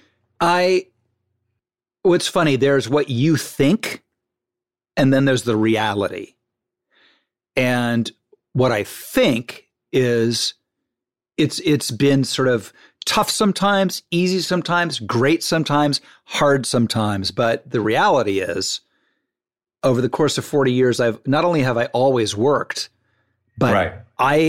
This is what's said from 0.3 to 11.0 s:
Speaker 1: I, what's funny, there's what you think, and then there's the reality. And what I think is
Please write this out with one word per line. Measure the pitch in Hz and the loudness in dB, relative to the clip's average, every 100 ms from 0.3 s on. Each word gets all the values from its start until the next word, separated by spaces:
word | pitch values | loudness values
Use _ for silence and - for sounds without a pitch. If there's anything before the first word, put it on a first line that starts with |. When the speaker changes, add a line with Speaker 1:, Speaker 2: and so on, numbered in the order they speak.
| - | -4
Speaker 1:
I, | 175 175 180 185 - _ _ _ _ _ _ _ _ _ _ _ | 0 2 2 0 -2 _ _ _ _ _ _ _ _ _ _ _
what's | 190 175 - | 2 2 0
funny, | 190 156 131 | 0 0 2
there's | 139 139 117 | 2 2 2
what | 147 143 | -2 0
you | 120 151 151 | 0 2 0
think, | - - 139 214 - - _ _ _ _ _ _ _ _ _ - | -2 0 2 0 -2 -12 _ _ _ _ _ _ _ _ _ 0
and | 127 | 2
then | 135 | 4
there's | 139 127 | 2 0
the | 120 110 | 0 0
reality. | 110 113 110 101 95 95 98 _ _ _ _ _ _ _ _ _ _ _ _ - | 2 0 0 -2 -4 -6 -12 _ _ _ _ _ _ _ _ _ _ _ _ -2
And | 127 123 120 117 110 - _ _ _ | 0 0 0 -2 -4 -8 _ _ _
what | - 127 | 0 0
I | 110 | 0
think | 101 - - - 226 117 - - - _ _ | -4 -10 -6 0 2 0 -6 -16 -20 _ _
is | 135 123 117 113 117 - - _ _ _ _ | 0 2 2 0 -2 -6 -8 _ _ _ _